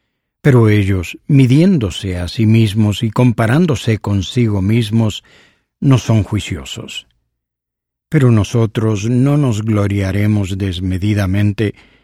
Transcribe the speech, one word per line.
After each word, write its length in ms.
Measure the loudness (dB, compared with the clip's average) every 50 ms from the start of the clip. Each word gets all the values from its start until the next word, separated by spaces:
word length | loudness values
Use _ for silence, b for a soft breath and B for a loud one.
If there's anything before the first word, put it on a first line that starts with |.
| _ _ _ _ _ _ _ _
pero 300 | 2 4 4 6 6 4
ellos, 480 | 4 2 2 0 -2 -2 -4 -8 -12 -10 _
midiéndose 920 | 0 2 4 4 4 4 4 4 2 2 0 -2 -4 -6 -6 -8 -6 -6 -6
a 80 | -6
sí 180 | -6 -2 0 2
mismos 560 | 4 4 4 2 2 0 0 0 0 -2 -2
y 80 | -4 -4
comparándose 880 | 0 0 0 2 2 0 0 0 2 2 2 0 -2 -2 -2 -2 -2
consigo 640 | -2 -2 -2 -2 -2 -2 -2 -2 -2 0 0 0 -2
mismos, 600 | 0 0 0 0 0 0 0 0 0 0 -4 -8 -14 b b b b b b b b b b -2
no 180 | 2 2 2
son 240 | 2 2 0 0 0
juiciosos. 840 | 0 -2 -4 -6 -6 -6 -10 -10 -12 -14 -14 -16 -16 -14 -16 -16 -18 _ _ _ _ _ _ _ _ _ _ _ _ _ _ _ _ _ _ _ _
Pero 220 | -2 0 2 4 4
nosotros 800 | 4 2 2 0 0 0 0 0 -2 -2 -2 -2 -2 -2 -2 -2
no 260 | 0 2 2 2 2
nos 280 | 2 0 0 -2 -2 -2
gloriaremos 960 | -2 0 0 0 0 -2 -2 -2 -2 -2 0 0 0 0 0 -2 -2 -4 -4
desmedidamente, 1120 | -4 -4 -4 -4 -4 -4 -4 -2 -2 0 0 0 0 0 0 0 0 0 0 -2 -4 -4 -4 b b b b b